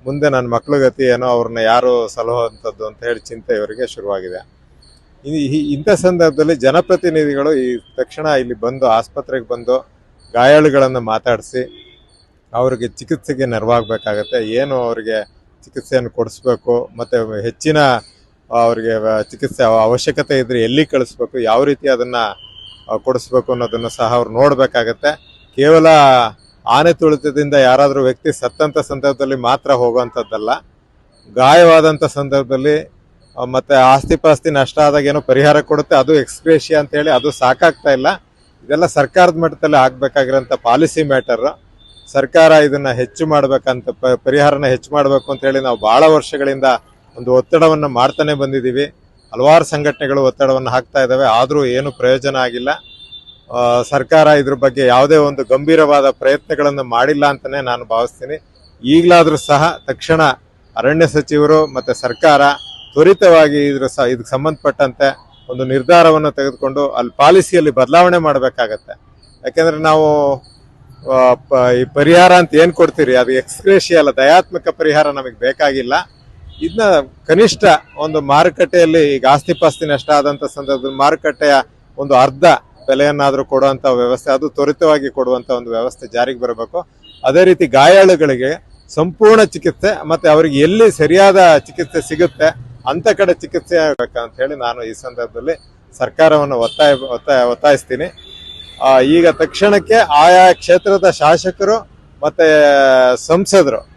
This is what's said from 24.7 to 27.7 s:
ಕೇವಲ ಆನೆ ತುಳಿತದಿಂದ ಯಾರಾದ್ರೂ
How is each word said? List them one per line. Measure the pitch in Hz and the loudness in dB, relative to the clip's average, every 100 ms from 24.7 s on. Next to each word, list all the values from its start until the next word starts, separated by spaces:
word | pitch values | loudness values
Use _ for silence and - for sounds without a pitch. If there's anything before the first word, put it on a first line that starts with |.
| 123 117 113 147 151 _ _ _ - | -2 -4 -4 -6 -6 _ _ _ -2
ಕೇವಲ | 143 165 160 156 139 127 113 101 _ _ - | 4 6 6 6 6 4 0 -6 _ _ -2
ಆನೆ | 123 170 | 2 2
ತುಳಿತದಿಂದ | 170 160 151 147 139 143 | 0 0 0 -4 -4 -2
ಯಾರಾದ್ರೂ | 139 127 | 2 2